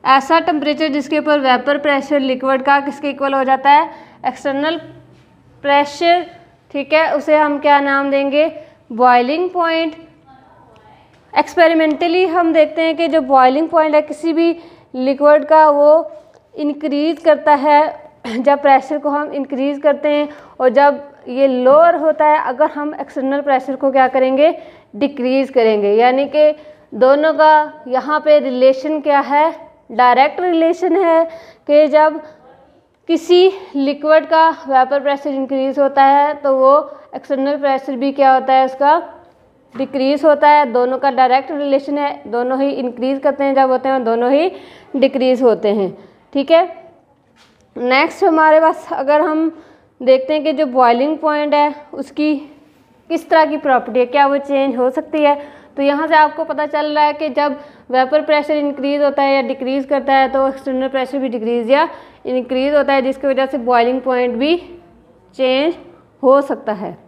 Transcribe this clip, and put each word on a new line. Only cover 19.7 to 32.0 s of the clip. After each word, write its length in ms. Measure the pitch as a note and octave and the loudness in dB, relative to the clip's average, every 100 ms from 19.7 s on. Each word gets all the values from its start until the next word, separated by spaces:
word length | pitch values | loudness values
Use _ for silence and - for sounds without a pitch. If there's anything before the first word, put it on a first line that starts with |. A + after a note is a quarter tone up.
| C#4+ | -2
करते 300 | D4 C#4+ D4 | -2 0 -2
हैं, 200 | D4 D4 - - - | -2 -4 -8 -20 -2
और 100 | B3+ | 0
जब 400 | B3 C#4+ C4+ - - - | 4 2 2 -8 -20 -10
ये 200 | B3 C#4 | 0 0
लोअर 480 | B3+ B3+ D4 E4+ E4+ | 2 4 6 4 2
होता 300 | D#4 D#4 D4+ | -2 0 2
है, 140 | D4+ | 2
अगर 300 | - A#3+ D#4 | -2 -2 -2
हम 260 | D4 D4 - | -2 -10 -10
एक्सटर्नल 400 | C#4 D4 C4+ C#4+ | -12 -6 -4 -4
प्रेशर 340 | C#4+ C4 C#4 C4 | 0 -2 -2 -4
को 160 | C#4 | -2
क्या 160 | C4+ B3+ | 2 2
करेंगे, 520 | C4 C4 C4 D#4 E4 - - _ G#3 | 2 0 2 2 0 -12 -20 _ -6
डिक्रीज 540 | C#4 C#4+ B3 C4+ C4+ | -6 -4 -2 -2 0
करेंगे, 440 | C4 A3 G#3+ G3+ | 0 2 2 0
यानी 320 | G#3 B3 C4 C#4 | 2 2 2 -2
कि 300 | D4 D4+ D4+ - - _ | 2 2 0 -12 -20 _
दोनों 400 | A3 B3+ C#4+ D#4 | 0 2 4 2
का 400 | D4+ D#4 D4+ D4+ D4+ B3+ | 2 4 4 2 -8 -6
यहाँ 320 | B3+ B3+ D4+ | -6 -2 -2
पे 200 | D4+ D4+ | 2 2
रिलेशन 600 | C4 B3+ C4 C4 D4+ D#4 | 2 2 2 2 -2 -4
क्या 200 | D4+ C#4+ | 0 0
है, 360 | B3+ C#4+ D#4+ D#4+ - _ _ | 0 0 0 -2 -18 _ _
डायरेक्ट 480 | A3+ B3 B3 D4 - | 2 2 4 2 2
रिलेशन 580 | F4+ E4 E4 E4+ F4+ F4+ | -2 0 0 0 -2 0
है 280 | E4+ E4 E4 - - _ - | 2 2 0 -6 -20 _ 0
कि 200 | D4 D4+ | 2 4
जब 340 | D4+ | 4